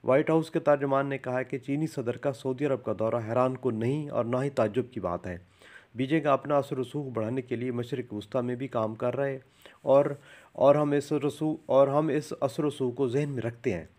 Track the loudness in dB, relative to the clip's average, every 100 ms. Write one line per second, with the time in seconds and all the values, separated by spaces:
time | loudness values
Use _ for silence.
0 | 4 4 4 2 2 0 2 2 4 0
1 | 0 -4 -4 -4 -4 -8 -4 -2 -2 -2
2 | -4 -2 -4 -4 -4 -2 -2 -2 -2 -2
3 | 0 -2 0 2 2 2 -2 0 0 -2
4 | -2 -2 0 0 0 2 2 0 -4 -6
5 | -4 -4 -6 -10 -14 _ -20 -20 _ -6
6 | 0 0 2 2 2 0 0 -6 -4 -6
7 | -6 -4 -2 -4 -4 -4 -4 -4 -4 -6
8 | -6 -10 -4 -4 -2 -4 -4 -2 -4 -2
9 | -4 -2 -4 -6 _ _ -20 _ 4 6
10 | 4 -2 -14 -20 -16 4 6 6 4 0
11 | 0 -2 -2 -2 -4 -4 2 4 6 4
12 | 2 -2 -4 -4 -4 0 -4 -2 -4 -2
13 | -2 0 -2 -4 -6 -4 -2 -2 -6